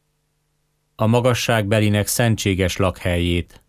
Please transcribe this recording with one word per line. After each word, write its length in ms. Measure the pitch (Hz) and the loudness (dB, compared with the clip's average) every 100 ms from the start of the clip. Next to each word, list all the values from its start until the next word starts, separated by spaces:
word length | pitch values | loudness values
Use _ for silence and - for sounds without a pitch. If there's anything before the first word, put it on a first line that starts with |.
| _ _ _ _ _ _ _ _ _ - | _ _ _ _ _ _ _ _ _ -4
a 100 | 110 | 0
magasságbelinek 1040 | 120 123 117 - 113 101 110 104 104 101 | 2 2 0 0 -2 0 0 2 0 0
szentséges 680 | - 120 104 104 92 92 - | 0 0 0 0 0 -2 0
lakhelyét. 840 | 95 - 95 87 87 87 85 - | -2 -2 -4 -2 0 -2 -4 -12